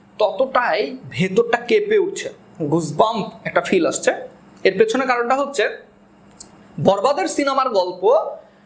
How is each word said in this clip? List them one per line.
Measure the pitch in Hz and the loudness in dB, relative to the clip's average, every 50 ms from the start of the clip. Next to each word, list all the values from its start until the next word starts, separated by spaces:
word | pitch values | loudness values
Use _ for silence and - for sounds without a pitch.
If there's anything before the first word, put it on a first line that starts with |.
| _ _ _ - | _ _ _ 0
ততটাই | 214 196 - - 262 262 262 254 240 208 160 190 247 277 262 - - 127 | 0 0 2 0 -2 0 0 0 0 0 0 -2 -2 -4 -8 -12 -14 -10
ভেতরটা | - 123 180 190 185 208 240 233 240 | -4 -2 -2 2 2 0 2 2 0
কেঁপে | 233 233 - 220 208 208 202 220 202 180 | -2 0 0 0 2 2 2 2 0 0
উঠছে, | 196 - - - - - - - - - - 165 143 | 0 -4 -8 -10 -12 -14 -14 -20 -20 -10 -8 -4 -2
গুজবাম্প | 151 170 160 147 143 - 220 220 233 214 165 - - - - | 0 -2 -2 0 0 2 2 2 0 -2 -6 -8 -10 -12 -12
একটা | 165 - 175 | -4 -2 -2
ফিল | 170 - - 180 160 - | 0 2 2 2 2 0
আসছে। | - - - - - - - - - - - - - - - | -2 0 0 0 -2 -2 -6 -14 -18 -20 -20 -20 -10 -2 -2
এর | 190 180 190 | 0 2 2
পেছনে | 220 220 - 254 269 | 2 2 2 0 0
কারণটা | 254 247 240 240 240 262 | 0 0 0 0 0 0
হচ্ছে | 269 277 - - - 220 262 - - - - _ _ _ _ _ _ - - - - - - - - - - - - 139 | 0 -2 -2 -2 -2 -2 -2 -4 -8 -16 -20 _ _ _ _ _ _ -20 -20 -20 -20 -20 -20 -20 -20 -20 -14 -8 2 2
বরবাদের | 175 190 202 196 262 294 320 381 | 4 4 4 2 0 0 0 -2
সিনেমার | 302 - - 285 277 269 269 262 254 | -2 0 0 0 0 0 0 0 2
গল্প | 226 190 180 180 180 - 190 214 269 320 - - - - - - _ _ _ | 0 0 0 0 -4 0 2 2 4 2 2 -2 -8 -12 -16 -20 _ _ _